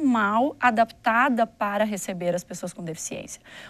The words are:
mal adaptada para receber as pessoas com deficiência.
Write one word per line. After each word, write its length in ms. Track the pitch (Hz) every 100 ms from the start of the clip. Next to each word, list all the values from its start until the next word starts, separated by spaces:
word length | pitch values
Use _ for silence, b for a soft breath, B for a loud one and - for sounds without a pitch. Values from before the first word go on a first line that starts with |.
mal 520 | 285 233 202 214 285 -
adaptada 840 | 247 220 226 - 240 226 277 233 226
para 400 | - 208 202 214
receber 480 | 196 - 185 175
as 100 | 175
pessoas 300 | - 180 180
com 100 | -
deficiência. 560 | 170 160 - - - - B B B